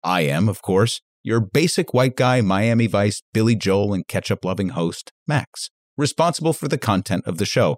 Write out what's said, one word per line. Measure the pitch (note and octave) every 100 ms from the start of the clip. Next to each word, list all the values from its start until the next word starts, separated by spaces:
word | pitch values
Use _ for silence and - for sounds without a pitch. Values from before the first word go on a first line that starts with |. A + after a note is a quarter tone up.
I | E2+ F2+
am, | D2+ D2 G#2+
of | F#2+
course, | - F#2+ A#2 - _ _
your | - A#2
basic | G2+ D3 E3 - F3
white | - C3 -
guy, | B2+ B2+
Miami | G2+ F#2+ A2+ A#2 A#2
Vice, | G2+ G#2 - _
Billy | A2 A2+
Joel, | A2+ F#2+ F#2+ G#2
and | F#2+ -
ketchup-loving | F#2+ - G2+ F#2 F#2 F#2+
host, | E2+ E2+ - - _ -
Max, | D3 - - - _ _ -
responsible | C#3+ - E3+ E3 D#3+
for | D#3 D3
the | C3+
content | - F#2+ - F#2+ -
of | E2+
the | G2+
show. | - F#2+